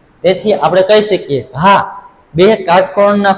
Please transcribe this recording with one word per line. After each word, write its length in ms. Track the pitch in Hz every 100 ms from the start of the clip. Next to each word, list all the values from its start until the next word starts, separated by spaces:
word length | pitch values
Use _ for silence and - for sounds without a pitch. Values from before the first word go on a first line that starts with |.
| _ _
તેથી 300 | 170 175 208 196
આપણે 280 | 160 180 190
કહી 140 | 214 208
શકીએ, 320 | 185 - 135 - 135
હા, 180 | 190 185 - - - _ _ 147
બે 100 | 196 220 175
કાટકોણના 680 | 180 190 208 202 202 202